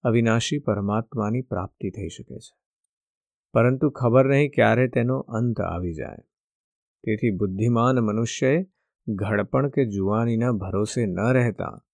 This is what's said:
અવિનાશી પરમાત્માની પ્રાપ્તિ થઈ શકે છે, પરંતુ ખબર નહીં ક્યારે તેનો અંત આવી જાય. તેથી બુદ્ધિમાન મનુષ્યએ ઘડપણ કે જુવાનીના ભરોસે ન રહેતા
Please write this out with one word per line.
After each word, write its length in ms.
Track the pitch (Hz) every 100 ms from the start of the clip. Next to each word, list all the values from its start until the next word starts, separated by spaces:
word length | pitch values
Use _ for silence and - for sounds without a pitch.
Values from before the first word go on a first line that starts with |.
અવિનાશી 560 | 120 117 113 113 - 147
પરમાત્માની 840 | - 104 101 107 117 117 104 123
પ્રાપ્તિ 480 | 127 95 92 _ 98
થઈ 180 | 104 90
શકે 300 | - - 107
છે, 200 | - _ _ _ _ _ _ _ _ _ _
પરંતુ 380 | 117 120 131 151
ખબર 340 | - 123 120
નહીં 260 | 135 139 147
ક્યારે 380 | 123 110 113 127
તેનો 300 | 123 120 131
અંત 420 | - 113 120 110
આવી 340 | 87 85 90
જાય. 220 | 78 - - _ _ _ _ _ _ _ _
તેથી 260 | - 107 120
બુદ્ધિમાન 680 | 95 104 95 113 117 120 131
મનુષ્યએ 680 | 110 107 117 - 131 156 185 _ _ _ -
ઘડપણ 600 | 98 101 104 101 131 139
કે 180 | 139 123
જુવાનીના 640 | 101 95 107 117 113 123
ભરોસે 540 | 110 95 95 107 - 110
ન 140 | 87
રહેતા 640 | 110 127 120 95 - 53 _